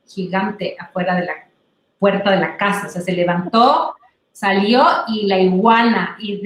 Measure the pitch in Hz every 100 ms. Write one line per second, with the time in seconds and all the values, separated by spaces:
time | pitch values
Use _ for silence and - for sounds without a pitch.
0 | _ - 175 185 214 - - - - 185
1 | 180 180 170 156 - _ _ _ _ _
2 | 196 196 202 190 156 - 202 190 - 180
3 | 180 175 175 175 180 226 254 311 - -
4 | _ _ _ - 196 196 202 247 320 -
5 | - 214 202 190 190 185 220 226 233 202
6 | 180 - 208 202